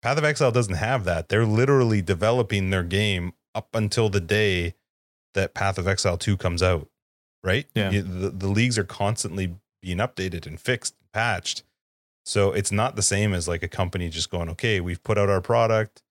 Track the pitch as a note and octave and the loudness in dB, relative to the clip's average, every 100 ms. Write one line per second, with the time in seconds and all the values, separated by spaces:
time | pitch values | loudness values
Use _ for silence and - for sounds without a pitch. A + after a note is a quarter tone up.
0 | A#2+ C#3+ D3+ D3 C3+ A#2 G#2+ F2 A2 C3 | 0 2 2 2 2 2 0 -2 0 0
1 | F#2+ E2 D#2 G#2 A2+ G#2+ C3+ C#3 A#2+ G#2+ | 0 -2 0 2 4 4 4 4 4 2
2 | F2+ F2+ G#2+ B2 G#2+ G#2 F#2+ F#2+ F2 F#2+ | 0 2 2 2 2 0 0 0 0 0
3 | G#2 F#2+ F2 - _ - - A2+ G#2+ - | 2 0 -2 -10 _ -10 -4 -2 0 2
4 | A2 G2+ E2 G#2 G#2+ F#2 E2+ - _ _ | 2 2 2 2 2 2 -2 -6 _ _
5 | _ _ _ - F#2+ - G2 G2 F2+ G2 | _ _ _ -2 -2 -2 -2 0 -2 0
6 | G2 E2+ - G2 F2+ F2 F#2 F2 C#2+ _ | 0 0 0 0 0 2 2 2 -4 _
7 | _ _ _ _ F#2 G#2 C#3+ - G2 G2+ | _ _ _ _ -2 -2 -2 -2 0 0
8 | F#2 F2+ F#2+ F#2+ G2 G2+ B2 A2+ F#2 - | -2 -4 -6 -4 -2 2 2 0 -4 -2
9 | G2+ A2 - G2 F#2 F2 _ _ F2+ F2 | -2 -2 -6 -4 -4 -6 _ _ -6 -4
10 | A#2 - F#2 F2 - E2 - B2+ - _ | -4 -4 -6 -6 -10 -10 -4 -4 -4 _
11 | _ G#2+ A#2 F#2 - - - _ _ _ | _ -4 -2 -2 -6 -10 -12 _ _ _
12 | _ _ - G#2+ G2 G#2 F#2+ G2+ B2 G#2+ | _ _ -4 2 2 2 -2 0 -2 0
13 | F#2+ G2+ G#2 F#2 E2+ E2+ F2+ - F2+ F2+ | 0 2 2 0 -2 -4 -6 -4 -4 -2
14 | F2 D#2+ - F2 E2+ E2+ A#2+ G2+ F2 E2+ | -6 -6 -6 -4 -6 -4 -2 -2 -2 -6
15 | - G#2 G2+ G2 F#2 A#2 A2+ A2 G#2+ _ | -2 2 2 2 2 2 4 2 0 _
16 | _ | _